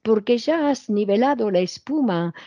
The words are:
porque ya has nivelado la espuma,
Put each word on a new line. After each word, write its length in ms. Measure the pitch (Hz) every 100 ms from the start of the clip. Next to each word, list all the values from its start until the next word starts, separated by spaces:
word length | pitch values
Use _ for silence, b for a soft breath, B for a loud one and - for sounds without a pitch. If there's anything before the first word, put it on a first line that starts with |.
porque 380 | 220 220 208 240
ya 320 | 240 330 294
has 180 | 269 -
nivelado 640 | 208 202 202 262 277 214
la 100 | 180
espuma, 760 | 180 - - 302 247 175 170 B